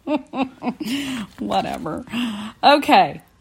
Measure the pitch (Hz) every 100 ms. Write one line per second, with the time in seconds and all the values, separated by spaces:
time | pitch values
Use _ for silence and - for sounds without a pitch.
0 | - 294 - 254 262 - 254 - 214 277
1 | 277 254 190 - 202 196 - - 160 151
2 | - 240 240 208 - - 262 294 285 214
3 | 156 - - _